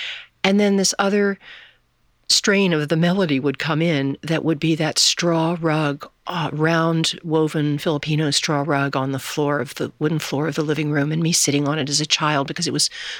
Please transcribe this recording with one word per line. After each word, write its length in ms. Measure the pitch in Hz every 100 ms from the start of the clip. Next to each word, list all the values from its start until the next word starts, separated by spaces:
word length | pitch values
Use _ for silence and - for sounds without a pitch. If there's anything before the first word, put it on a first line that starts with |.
| - - - _
And 160 | 190 202
then 180 | 202 196
this 160 | 185 -
other 400 | 196 208 202 196 - - - _ _ _ _ _ -
strain 420 | - - 196 196
of 160 | 156 147
the 80 | 160
melody 440 | 175 196 175 139
would 180 | 143 131
come 240 | 147 156
in 340 | 170 147 139 143
that 240 | 151 160 156
would 140 | 156
be 160 | 160 160
that 240 | 156 -
straw 580 | - - 175 165 160 170
rug, 480 | 165 151 147 143 - _ -
uh, 240 | 170 151
round 680 | 147 156 165 165 165 160 -
woven 560 | 170 160 156 160 147 143
Filipino 500 | 180 147 151 151 156
straw 340 | - - 147 143
rug 300 | 143 139 135
on 160 | 135
the 60 | 135
floor 400 | - - 147 147
of 140 | 139 -
the 160 | 151 -
wooden 220 | 151 156
floor 280 | - 139 156
of 80 | 147
the 60 |
living 300 | 151 151 151
room, 200 | 147 143
and 120 | 160
me 80 | 165
sitting 360 | 175 - 143 143
on 120 | 156
it 100 | 147
as 100 | 139
a 60 | 151
child 420 | - 156 147 139
because 200 | - 165
it 60 |
was 180 | 147 - - -